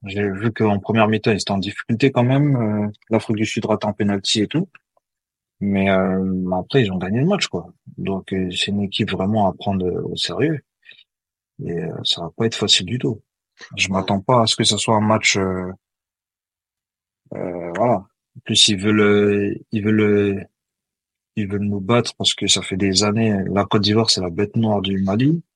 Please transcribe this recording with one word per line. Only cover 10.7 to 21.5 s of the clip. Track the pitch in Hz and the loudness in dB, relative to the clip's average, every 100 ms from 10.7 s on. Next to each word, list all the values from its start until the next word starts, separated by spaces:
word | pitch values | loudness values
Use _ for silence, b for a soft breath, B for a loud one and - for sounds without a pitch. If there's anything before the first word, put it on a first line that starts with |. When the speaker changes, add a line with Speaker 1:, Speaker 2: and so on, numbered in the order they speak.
| _ b b b _ _ _ _ - - | _ b b b _ _ _ _ -12 -8
Speaker 1:
Et, | |
euh, | 85 85 82 | -6 -6 -6
ça | - - | -6 -4
va | 85 - | -6 -2
pas | 113 | -2
être | - | 0
facile | 101 - 92 | 0 0 0
du | 123 | -4
tout. | 139 107 _ _ _ - B 104 | -4 -6 _ _ _ -20 B -6
Je | 92 | -4
Speaker 2:
Ouais. | |
Speaker 1:
m'attends | 98 95 101 | -2 -2 -2
pas | 95 123 | 2 2
à | 113 | 2
ce | - | 2
que | 110 | 2
ce | 104 | 2
soit | - 110 | 2 2
un | |
match, | 107 110 - 101 | 4 2 2 0
euh, | 95 92 92 92 _ _ _ _ _ _ _ _ _ _ _ _ _ _ - - | 0 -2 -6 -10 _ _ _ _ _ _ _ _ _ _ _ _ _ _ -14 -10
euh, | 90 87 85 87 | -8 -8 -6 -2
voilà. | 117 104 98 _ _ - | 0 0 -4 _ _ -14
En | |
plus, | - 110 - | -2 2 4
ils | 101 | 2
veulent, | 104 107 | 2 4
euh, | 104 104 104 101 101 - - | 4 4 4 2 -2 -4 -6
ils | 110 | -4
veulent, | 104 107 | 2 2
euh, | 104 104 101 98 - _ _ _ _ _ _ _ _ - | 4 4 2 -2 -8 _ _ _ _ _ _ _ _ -6
ils | |
veulent | 98 | -4